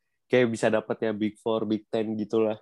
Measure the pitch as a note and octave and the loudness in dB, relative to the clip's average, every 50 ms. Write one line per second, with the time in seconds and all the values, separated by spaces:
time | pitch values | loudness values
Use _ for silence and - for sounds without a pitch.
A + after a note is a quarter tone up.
0 | _ _ _ _ _ _ - B2+ B2+ A#2 A2+ G#2+ - A2+ A2 A2 - - A#2 - | _ _ _ _ _ _ 2 4 4 2 0 0 0 2 2 0 0 -4 -4 -2
1 | A#2 A2 G#2+ G2+ G#2+ G#2 - - _ A2+ A2 A2 A2 G#2 A2 G#2 - _ - A2+ | -2 -4 -2 -2 -2 -4 -4 -4 _ -2 -2 -2 0 -2 -2 -4 -4 _ -4 -4
2 | G#2+ A2 A2 A2 G#2 G2 - A2 A2 G#2+ A2 G#2+ | -2 -4 -4 -6 -4 -2 0 0 0 0 -2 -6